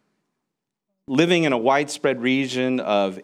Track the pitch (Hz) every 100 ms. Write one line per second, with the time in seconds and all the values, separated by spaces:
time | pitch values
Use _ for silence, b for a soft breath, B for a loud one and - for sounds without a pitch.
0 | b _ _ _ _ _ _ _ _ _
1 | - 135 170 175 156 123 120 139 139 -
2 | 143 123 123 131 131 127 127 127 - 101
3 | 98 92